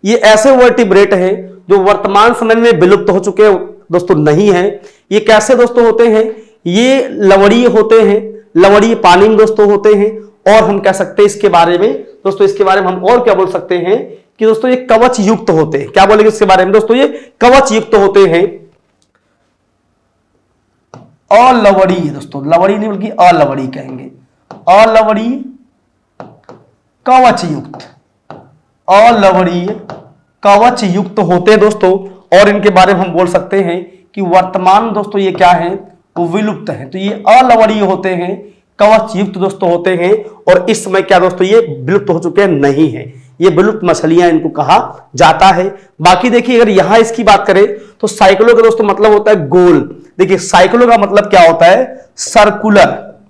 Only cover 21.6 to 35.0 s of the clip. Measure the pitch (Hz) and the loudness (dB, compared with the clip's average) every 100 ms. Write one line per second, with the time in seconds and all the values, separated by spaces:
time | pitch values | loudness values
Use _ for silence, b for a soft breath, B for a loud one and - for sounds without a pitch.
21.6 | 208 196 190 180 151 139 - 139 143 170 | 2 2 0 -2 -6 -10 -14 -12 -2 0
22.6 | 190 208 214 196 214 - 180 170 143 135 | 0 -2 -6 -8 -8 0 2 2 -2 -4
23.6 | 131 - 131 131 - _ _ _ _ - | -10 -12 -16 -18 -20 _ _ _ _ -10
24.6 | - 190 226 220 220 214 226 277 - - | 0 2 4 2 0 -2 -4 -8 -12 -20
25.6 | _ _ _ _ _ _ - _ - - | _ _ _ _ _ _ -20 _ -20 -20
26.6 | _ _ _ _ - 262 247 - 175 143 | _ _ _ _ 0 2 2 0 -6 -10
27.6 | - - - _ _ _ _ - _ _ | -12 -20 -20 _ _ _ _ -20 _ _
28.6 | _ _ - 190 233 226 196 180 180 175 | _ _ 0 4 4 4 2 0 -2 -4
29.6 | 180 220 - - - _ _ _ 202 202 | -8 -10 -16 -20 -20 _ _ _ 0 2
30.6 | 233 240 202 180 196 - 170 180 185 220 | 2 0 -4 -4 -4 -4 -2 0 2 2
31.6 | 214 214 185 190 B B _ 180 202 202 | 2 0 -2 -2 B B _ 2 4 2
32.6 | 208 185 185 185 185 165 180 180 - 196 | 0 2 2 0 -2 -2 -2 -2 -4 -4
33.6 | 175 175 175 _ _ - 185 180 180 190 | -4 -6 -12 _ _ -8 -2 0 0 -2
34.6 | 180 202 226 208 | 0 0 -2 -6